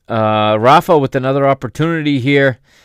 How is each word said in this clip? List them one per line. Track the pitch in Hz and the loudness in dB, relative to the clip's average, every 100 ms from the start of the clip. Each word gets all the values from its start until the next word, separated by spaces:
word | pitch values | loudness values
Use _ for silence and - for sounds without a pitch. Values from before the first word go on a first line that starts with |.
| - | -8
uh, | 113 110 107 107 107 | -4 -2 0 0 0
Rafa | 117 156 170 165 | 4 2 4 0
with | 135 | 0
another | 135 131 139 139 | -2 -4 -2 0
opportunity | 139 123 - 160 165 147 143 | -2 -4 -4 -4 -2 -2 -2
here. | 120 139 139 123 _ _ | 0 2 2 -2 _ _